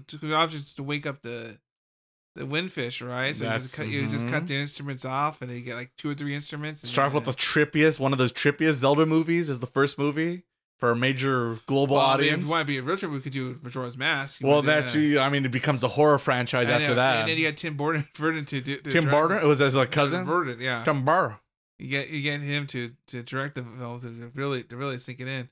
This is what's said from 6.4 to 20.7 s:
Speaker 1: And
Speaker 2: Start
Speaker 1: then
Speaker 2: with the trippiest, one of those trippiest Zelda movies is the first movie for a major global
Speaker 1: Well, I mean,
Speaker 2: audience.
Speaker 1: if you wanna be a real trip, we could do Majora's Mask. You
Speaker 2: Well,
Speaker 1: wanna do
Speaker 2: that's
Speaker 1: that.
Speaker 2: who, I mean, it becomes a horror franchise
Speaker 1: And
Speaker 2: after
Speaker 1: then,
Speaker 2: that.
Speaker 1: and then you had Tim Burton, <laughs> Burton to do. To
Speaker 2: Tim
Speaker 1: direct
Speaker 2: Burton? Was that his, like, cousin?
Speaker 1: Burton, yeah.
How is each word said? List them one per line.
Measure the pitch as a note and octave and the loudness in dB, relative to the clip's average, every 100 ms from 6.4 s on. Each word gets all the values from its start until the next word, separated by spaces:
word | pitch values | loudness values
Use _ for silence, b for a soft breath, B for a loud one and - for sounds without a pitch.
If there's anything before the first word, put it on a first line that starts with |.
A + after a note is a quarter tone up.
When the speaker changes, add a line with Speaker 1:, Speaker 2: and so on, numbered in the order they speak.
| D3 D3 D3+ D3+ | -8 -8 -10 -10
Speaker 1:
And | A#2+ | -4
Speaker 2:
Start | C3+ C#3 | 0 0
Speaker 1:
then | C#3+ | 0
Speaker 2:
with | C3 B2+ | -2 -2
the | |
trippiest, | - D3+ D3+ D3+ D#3 D#3 | 0 2 2 4 4 4
one | C3+ | 2
of | C3+ | 2
those | B2 | 2
trippiest | - D3 - D#3+ | 2 0 2 2
Zelda | C#3 C3+ D3 D#3+ | 4 4 6 6
movies | D#3+ E3 E3+ D#3+ | 4 2 0 0
is | B2+ | -4
the | B2 | -2
first | C3+ C#3+ - | 2 2 2
movie | C#3+ D3 E3 F3+ - _ _ _ | -2 0 -2 -4 -12 _ _ _
for | A#2+ | 0
a | A#2+ | 2
major | B2+ C3 C3+ B2+ A#2 A2 - | 2 0 0 0 0 -4 -2
global | C3+ C#3 C#3 | 2 4 4
Speaker 1:
Well, | C3+ | 6
I | C3+ | 4
mean, | D3+ | 4
Speaker 2:
audience. | D3 | 2
Speaker 1:
if | C#3+ | 0
you | |
wanna | E3 D3 | 0 0
be | C3+ | -2
a | |
real | B2+ F#3+ | -2 -4
trip, | F#3+ | -4
we | C#3+ | -6
could | C3+ | -6
do | C3+ B2+ B2 | -6 -6 -8
Majora's | B2 C3 B2 B2 | -10 -8 -8 -2
Mask. | C#3+ D3 C#3 - | 0 0 -2 -2
You | C3+ | 2
Speaker 2:
Well, | D3 | 4
Speaker 1:
wanna | C#3+ | 4
do | D3+ | 2
Speaker 2:
that's | C3 | 2
Speaker 1:
that. | C#3 | 2
Speaker 2:
who, | D3+ C#3+ | 4 4
I | C3+ | 4
mean, | C#3+ | 2
it | C3 | 0
becomes | B2+ D3+ C3 | 0 0 0
a | A#2+ | 0
horror | - D3+ C#3+ | 4 6 6
franchise | - B2 A#2+ B2+ B2 | 4 0 0 2 2
Speaker 1:
And | B2 | 4
Speaker 2:
after | D3 | 4
Speaker 1:
then, | B2 | 4
Speaker 2:
that. | C3 A#2 | 4 4
Speaker 1:
and | A2 | 2
then | D#3+ | 0
you | D#3+ | 0
had | D3+ | -2
Tim | E3+ D3 | -6 -2
Burton, | D3 D#3 C#3+ | 0 0 -4
<laughs> | - | -4
Burton | D#3 D#3+ D3 | -2 -2 -4
to | C#3 | -6
do. | C3 C#3 | -6 -6
To | D3+ | 0
Speaker 2:
Tim | E3 D3+ | 2 4
Speaker 1:
direct | C#3+ D#3+ | 4 4
Speaker 2:
Burton? | G3+ D3+ | 4 4
Was | C#3 | 6
that | C#3 | 6
his, | C3+ | 4
like, | B2 | 2
cousin? | D3 C#3+ F3 F3+ | 2 2 0 0
Speaker 1:
Burton, | F3 C#3+ A#2 | 0 0 -4
yeah. | C3 | -4